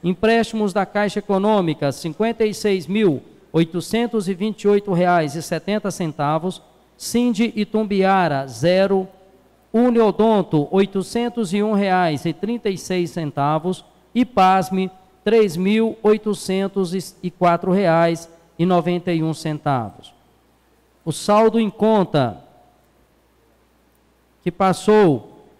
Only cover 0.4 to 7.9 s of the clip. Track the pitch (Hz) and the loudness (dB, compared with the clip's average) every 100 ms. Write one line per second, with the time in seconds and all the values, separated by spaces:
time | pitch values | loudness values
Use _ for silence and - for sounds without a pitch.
0.4 | 220 220 208 190 190 208 208 214 - 196 | 0 -2 -2 -2 -4 -2 -2 -4 -2 -2
1.4 | 202 214 170 147 143 131 170 151 220 226 | 2 2 0 -2 -4 -4 -10 -4 -4 0
2.4 | 220 202 214 190 147 202 208 131 - - | -2 -2 -2 -2 -2 0 2 0 -6 -20
3.4 | _ 160 165 175 156 220 240 233 185 180 | _ 0 0 -2 -4 -2 -2 -2 -4 -4
4.4 | 214 202 202 208 202 175 175 175 156 147 | -4 -2 2 2 2 0 2 2 0 -6
5.4 | 151 165 - 214 202 - 170 - 143 156 | -6 -6 -4 -4 -4 -4 -6 -4 -2 -2
6.4 | 175 - _ _ _ _ - 233 247 202 | -4 -8 _ _ _ _ -4 0 0 0
7.4 | 226 214 208 214 214 | -2 -2 -4 -2 -2